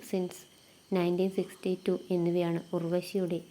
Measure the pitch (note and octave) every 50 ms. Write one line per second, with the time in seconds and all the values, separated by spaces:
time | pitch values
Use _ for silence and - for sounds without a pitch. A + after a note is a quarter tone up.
0 | - - - F#3+ F3+ F3 - - - - - - - - - - - - F#3+ F#3
1 | F3 F3 F3+ F3 F#3 F#3+ F#3+ F#3+ F3+ - - - - F#3 F#3 F3+ - - F#3 -
2 | - - F#3 F3 E3+ F3 E3+ F3+ F3 E3+ E3+ E3 E3+ - - E3+ E3 E3 F3 F3+
3 | F3 - - G3 F3+ E3+ F3 E3 - -